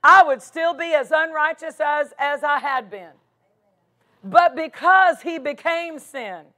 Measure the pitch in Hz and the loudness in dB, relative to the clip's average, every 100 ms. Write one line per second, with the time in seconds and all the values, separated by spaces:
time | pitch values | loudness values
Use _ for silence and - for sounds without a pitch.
0 | 285 381 330 262 - 330 330 302 339 302 | 8 8 6 2 -6 -4 -4 -4 -2 -2
1 | 254 311 320 311 302 320 320 - 302 294 | 0 -2 -2 -2 -2 -4 -14 -6 -4 -2
2 | 294 - 285 285 294 285 269 262 208 202 | -4 -4 -6 -4 -2 -2 -2 -6 -8 -18
3 | 170 127 _ _ _ _ _ _ _ _ | -18 _ _ _ _ _ _ _ _ _
4 | _ _ 196 311 349 262 320 - 311 381 | _ _ 0 2 2 -2 -10 -4 2 4
5 | 370 320 349 330 269 285 330 330 339 302 | 2 0 -8 -8 -8 -6 -6 -6 -8 -14
6 | - 269 220 175 151 | -16 -14 -12 -14 -18